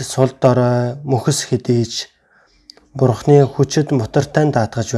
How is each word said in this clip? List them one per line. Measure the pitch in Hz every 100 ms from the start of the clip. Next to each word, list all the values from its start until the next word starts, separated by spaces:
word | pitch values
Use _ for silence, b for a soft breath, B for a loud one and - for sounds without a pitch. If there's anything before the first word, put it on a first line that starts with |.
| -
сул | - 131
дорой | - 131 123 123 123 123 143
мөхс | 143 127 - 131 -
хэдийч | - - 120 113 - - b b b b b b b b
Бурхны | 131 123 113 - 143 131
хүчит | - 143 160 147
мотор | 135 113 147 143
тань | 147 151
даатгаж | 123 107 - 107